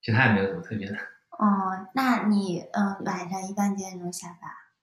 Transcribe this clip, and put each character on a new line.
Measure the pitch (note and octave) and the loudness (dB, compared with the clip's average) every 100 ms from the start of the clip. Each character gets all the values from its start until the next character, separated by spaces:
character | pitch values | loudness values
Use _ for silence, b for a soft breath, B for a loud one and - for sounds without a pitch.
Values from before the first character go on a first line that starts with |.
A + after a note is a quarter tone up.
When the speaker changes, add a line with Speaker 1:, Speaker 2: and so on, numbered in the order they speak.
Speaker 1:
其 | - | 2
他 | A2 B2+ | 6 6
也 | |
没 | G#2 | 6
有 | F#2+ | 2
什 | |
么 | - | -2
特 | - A2 | -6 -8
别 | G2 | -6
的。 | G#2 - - _ - | -8 -10 -14 _ 0
Speaker 2:
哦， | G#3+ G3 F#3+ F#3+ - C4+ | 2 4 0 -4 -6 -2
那 | C4 A3+ G3 | 2 2 4
你， | G3+ F#3+ E3+ - | 2 2 -4 -4
嗯， | - G3+ F#3+ F3 | 0 0 0 -4
晚 | F3+ F3 | -4 -4
上 | F#3+ F#3+ | -6 -6
一 | |
般 | G3+ G3+ G3 | -2 0 0
几 | |
点 | F#3+ F#3 | -6 -8
钟 | F3 | -8
下 | F3 F3 F3 | -8 -12 -14
班？ | D#3+ - - _ | -16 -16 -20 _